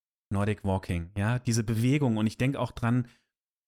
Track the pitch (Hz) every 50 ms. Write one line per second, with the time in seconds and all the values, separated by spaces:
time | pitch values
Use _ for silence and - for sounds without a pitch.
0 | _ _ _ _ _ _ 101 98 101 107 107 - - 98 95 95 - - 95 85
1 | 82 87 101 104 98 107 123 123 - 123 113 117 110 110 117 110 117 127 139 151
2 | 147 123 110 107 107 110 - - 123 131 139 - 120 - - - 120 117 120 127
3 | 117 - - _ _ _ _ _ _ _ _ _ _